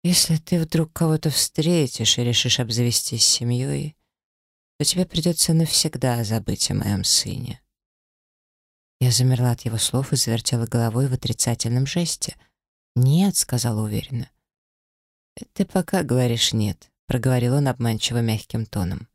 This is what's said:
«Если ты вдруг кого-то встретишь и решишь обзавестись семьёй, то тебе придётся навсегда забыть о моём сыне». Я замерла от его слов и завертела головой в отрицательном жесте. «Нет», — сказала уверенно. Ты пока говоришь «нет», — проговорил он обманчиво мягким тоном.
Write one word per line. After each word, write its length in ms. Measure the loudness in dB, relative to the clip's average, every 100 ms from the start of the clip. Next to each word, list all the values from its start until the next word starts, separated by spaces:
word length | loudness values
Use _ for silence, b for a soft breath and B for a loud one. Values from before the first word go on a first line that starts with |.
«Если 340 | 2 2 2 0
ты 220 | 0 -2
вдруг 340 | 0 0 -2
кого-то 360 | 0 0 2 0
встретишь 880 | -2 -2 0 2 2 2 0 0 2
и 60 |
решишь 340 | 2 0 2 0
обзавестись 680 | 0 0 2 0 -2 0 2
семьёй, 720 | 2 0 -2 -2 -4 -6 -12 _ _ _ _ _ _ _ _
то 40 | -2
тебе 180 | 0
придётся 480 | 0 0 0 0 2
навсегда 720 | 2 2 0 -2 -2 0 0
забыть 460 | 0 -2 -2 -4 -2
о 40 |
моём 300 | -2 -2 -2
сыне». 560 | 2 0 0 -8 -8 -12 _ _ _ _ _ _ _ _ _ _ _ _ _ _
Я 120 | 0
замерла 400 | 2 2 2 2
от 100 | 0 -4
его 100 | -4
слов 380 | -2 -2 -2
и 20 | -2
завертела 480 | 0 -2 -2 -2
головой 420 | 0 0 0 0 0
в 60 |
отрицательном 760 | -2 -4 -2 -2 -2 0 0 0
жесте. 480 | -2 -2 -4 -8 -10 b _ _ _ _ 2
«Нет», — 400 | 4 6 4 2
сказала 380 | -2 -2 0 -2
уверенно. 480 | -2 -4 -6 -10 -10 _ _ _ _ _ _ _ _ _ _ -20 -18
Ты 140 | -4 -2
пока 360 | 0 0 -2
говоришь 520 | 2 2 2 2 0
«нет», — 360 | 0 -2 -4 _ _ -4
проговорил 500 | 0 2 2 2 2
он 120 | 0
обманчиво 540 | 0 -2 -2 -2 0
мягким 420 | 0 -2 -4 -6
тоном. 420 | -4 -4 -4 -6 -12